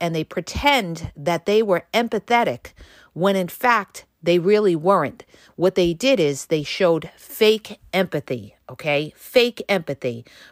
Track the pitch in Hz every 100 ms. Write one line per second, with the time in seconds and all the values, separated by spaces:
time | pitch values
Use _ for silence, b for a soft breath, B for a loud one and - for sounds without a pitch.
0 | 170 160 156 - 175 - 285 269 180 165
1 | - - 143 165 - 214 214 170 - 220
2 | 233 214 - 240 196 123 - - b b
3 | b 151 156 190 175 - 254 226 190 -
4 | - _ 170 175 170 208 208 160 175 190
5 | 135 - - b b b 185 185 175 165
6 | 262 247 147 135 - 156 143 - 180 160
7 | 165 - - - 220 220 - 208 - 185
8 | 185 151 - 123 101 _ - 127 156 143
9 | 151 - - 254 240 - - 196 165 -
10 | 127 117 - B B